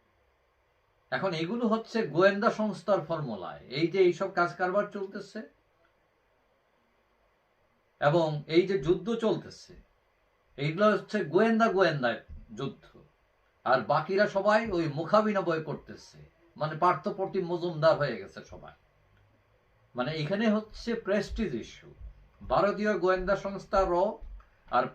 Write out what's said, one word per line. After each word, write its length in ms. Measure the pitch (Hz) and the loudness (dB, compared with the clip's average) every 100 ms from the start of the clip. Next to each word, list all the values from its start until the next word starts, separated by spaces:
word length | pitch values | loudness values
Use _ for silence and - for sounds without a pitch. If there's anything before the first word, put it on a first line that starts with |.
| _ _ _ _ _ _ _ _ _ _ _ | _ _ _ _ _ _ _ _ _ _ _
এখন 200 | 131 190 | -4 -2
এগুলো 320 | 160 165 240 226 | -2 -4 -2 0
হচ্ছে 240 | 220 - 226 175 151 | 0 -2 -4 -2 4
গোয়েন্দা 340 | 196 202 233 220 | 4 4 0 0
সংস্থার 420 | 214 170 - 180 151 | -4 -4 0 0 0
ফর্মুলায়। 560 | 156 127 101 80 73 - 135 | -6 -6 -8 -10 -14 -8 -2
এই 80 | 165 | 0
যে 60 | 196 180 | 4 4
এইসব 220 | 175 196 175 | 4 -2 0
কাজ 100 | 175 - | -2 0
কারবার 260 | 185 202 202 202 | 0 0 -2 -6
চলতেছে 440 | 196 202 - 220 262 _ _ _ _ _ _ _ _ _ _ _ _ _ _ _ _ _ _ _ _ _ _ _ _ _ | -10 -10 -12 -14 -16 _ _ _ _ _ _ _ _ _ _ _ _ _ _ _ _ _ _ _ _ _ _ _ _ _
এবং 260 | 147 170 160 151 - 165 | 2 4 2 -2 2 2
এই 80 | 185 | 4
যে 60 | 190 151 | 0 0
যুদ্ধ 220 | 175 190 233 | 0 0 -2
চলতেছে, 500 | 214 165 90 - - 87 _ _ _ _ _ _ _ - | -2 -2 -6 -18 -20 -20 _ _ _ _ _ _ _ -6
এইগুলো 280 | 147 165 214 | -4 2 2
হচ্ছে 260 | 190 - 214 151 | 2 -2 -4 0
গোয়েন্দা, 340 | 175 226 220 226 185 | 2 4 4 2 4
গোয়েন্দা 340 | 175 143 120 110 - - - 110 | 2 2 -2 -4 -10 -18 -16 -8
যুদ্ধ। 260 | 135 - - 73 - _ _ _ _ _ 113 | -8 -10 -20 -20 -20 _ _ _ _ _ 0
আর 140 | 131 107 | 0 2
বাকিরা 340 | 151 151 196 208 196 | -2 0 0 2 2
সবাই 260 | 202 220 226 175 | 4 4 2 -2
ওই 80 | 156 139 | -2 -2
মুখাভিনয় 680 | 160 208 214 196 170 156 151 | 2 2 2 0 -2 -4 -4
করতেছে, 500 | - - 98 - - - _ _ 120 | -10 -12 -20 -20 -20 -20 _ _ -6
মানে, 160 | 151 156 | -6 0
পার্থপ্রতিম 600 | 180 160 208 190 190 190 170 | 0 2 -4 -4 -4 -4 -4
মজুমদার 440 | 175 175 156 160 147 | -4 -4 2 4 4
হয়ে 180 | 139 104 | 0 -4
গেছে 180 | 101 - - | -10 -16 -18
সবাই। 240 | 85 - - _ _ _ _ _ _ _ _ _ _ _ 120 | -18 -20 -20 _ _ _ _ _ _ _ _ _ _ _ -6
মানে, 160 | 139 156 | -4 -4
এখানে 240 | 147 202 226 214 | -2 0 2 2
হচ্ছে 340 | 214 - 233 220 185 | -2 -10 -6 -4 0
প্রেস্টিজ 480 | 208 - - 190 117 | 0 0 -4 -4 -4
ইস্যু। 260 | - - - - - - - _ - | -10 -18 -20 -20 -20 -20 -20 _ 0
ভারতীয় 400 | 135 202 185 208 185 | 2 2 2 0 2
গোয়েন্দা 320 | 180 185 185 190 196 | 2 0 0 -2 -2
সংস্থা 360 | 196 - 196 190 | -8 0 2 2
র 20 | 175 208 - - - - _ - 120 | 2 0 -2 -14 -18 -20 _ -2 -2
আর 80 | 131 | 0